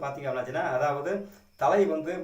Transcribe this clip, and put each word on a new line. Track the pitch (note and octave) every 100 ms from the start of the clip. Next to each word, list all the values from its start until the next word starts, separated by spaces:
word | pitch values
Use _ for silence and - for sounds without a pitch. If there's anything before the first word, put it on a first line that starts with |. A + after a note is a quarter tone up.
பாத்தீங்க | C#3 C#3 C3+
அப்படின்னாச்சுன்னா, | - B2+ B2 -
அதாவது | B2+ D3 C#3+ E3 G3+ - - _ _
தலை | E3+ G3+ E3+
வந்து | D#3 D#3 F#3